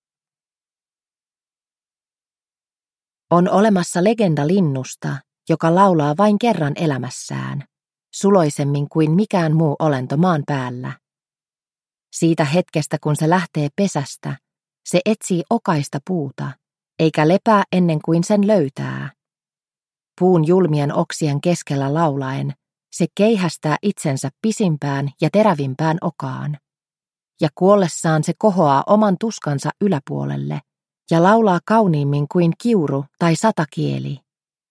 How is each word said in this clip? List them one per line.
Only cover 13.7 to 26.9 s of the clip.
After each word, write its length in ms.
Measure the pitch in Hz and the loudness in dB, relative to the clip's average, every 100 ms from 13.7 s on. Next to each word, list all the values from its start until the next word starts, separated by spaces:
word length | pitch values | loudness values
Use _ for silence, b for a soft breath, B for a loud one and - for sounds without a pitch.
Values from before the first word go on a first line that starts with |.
| - | -2
pesästä, 600 | 196 151 139 - 147 139 _ _ _ _ - | -2 -2 -6 -10 -12 -12 _ _ _ _ -4
se 140 | 175 | -2
etsii 380 | 208 220 - 175 - | 0 -2 -2 -4 -2
okaista 480 | 233 - 156 143 143 - | -2 0 -2 -2 -8 -6
puuta, 460 | 185 139 - 139 - _ _ _ - | -6 -6 -8 -12 -12 _ _ _ -2
eikä 300 | 160 156 151 | 0 2 2
lepää 360 | 190 - 208 - | 2 4 2 2
ennen 260 | 185 175 151 | 0 0 0
kuin 200 | - 165 | 0 -2
sen 220 | 170 214 202 | 0 0 2
löytää. 680 | 214 135 - 135 131 139 - _ _ _ _ _ _ _ _ _ - | 2 0 -4 -8 -8 -12 -16 _ _ _ _ _ _ _ _ _ -2
Puun 260 | 180 175 156 | 2 4 4
julmien 480 | 185 170 151 143 | 2 2 0 0
oksien 460 | - 170 - 156 143 | -2 -4 -4 -2 -2
keskellä 540 | 175 170 - 139 139 | 0 -2 -2 -4 -2
laulaen, 600 | 151 165 139 131 135 139 139 _ _ _ | 0 0 -2 -4 -6 -6 -8 _ _ _
se 140 | - 165 | -4 -4
keihästää 640 | - 214 220 175 - 156 151 | 2 2 2 0 -4 -2 -2
itsensä 480 | 208 - 160 135 - - | -2 -4 -4 -4 -6 -4
pisimpään 680 | 220 - 190 151 143 139 143 - | -4 0 -2 -2 -2 -4 -4 -4
ja 80 | 156 | 0
terävimpään 680 | 202 214 151 139 131 160 160 | 2 2 2 -2 -2 -2 -2
okaan. 580 | 175 - 135 131 143 147 _ _ _ | -4 -8 -8 -8 -8 -10 _ _ _